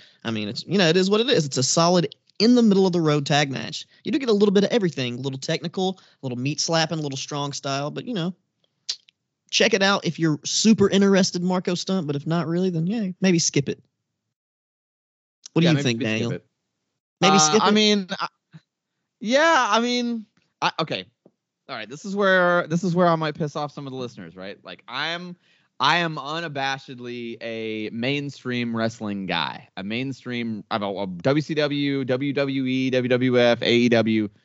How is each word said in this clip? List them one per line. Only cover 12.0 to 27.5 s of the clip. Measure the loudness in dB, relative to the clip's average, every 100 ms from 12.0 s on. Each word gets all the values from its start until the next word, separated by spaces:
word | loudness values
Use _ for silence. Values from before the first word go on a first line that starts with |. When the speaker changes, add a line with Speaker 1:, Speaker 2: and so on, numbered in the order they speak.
| -4
Speaker 1:
but | -6
if | -2
not | -2 -2
really, | -2 -2
then | -2 -2
yeah, | -4 -6 0
maybe | 2 2
skip | 2 -2 -2
it. | -6 _ _ _ _ _ _ _ _ _ _ _ _ _ _ _ _ -6
What | 2
do |
Speaker 2:
Yeah, | 4
Speaker 1:
you | 4
Speaker 2:
maybe |
Speaker 1:
think, | 2 -2
Speaker 2:
skip | -2
Speaker 1:
Daniel? | -2 -4
Speaker 2:
it. | -6 _ _ _ _ _ _ _ 0
Speaker 1:
Maybe | 4 6
Speaker 2:
Uh, |
Speaker 1:
skip | 6 4
Speaker 2:
I | 4
Speaker 1:
it? |
Speaker 2:
mean, | 4 4 2 0
I, | -6 -8 _ _ -20 _ _ _ _ _ -10
yeah, | 0 4 6 4 4
I | 2
mean, | 2 0 -2 -6 -10 _ _ -6
I, | -4 -2
okay. | -4 -4 -10 _ _ _ _ _ -14
All | -12
right, | -12
this | -14
is | -8 0
where, | 4 4 4 2 2
this | -2
is | 0
where | 2 4
I | 4
might | -2
piss | -4 -6 -6
off | -8
some | -10 -12
of |
the | -10
listeners, | -10 -12 -18 -14
right? | -14 -14
Like, | -16 -18 -12
I | -8 -6
am, | -6 -10 -16 _ _ _ -2
I | 2 2
am | 2 -4
unabashedly | -8 -8 -6 -6 -4 -6 -10 -14 -12 -10 -10 -10
a | -10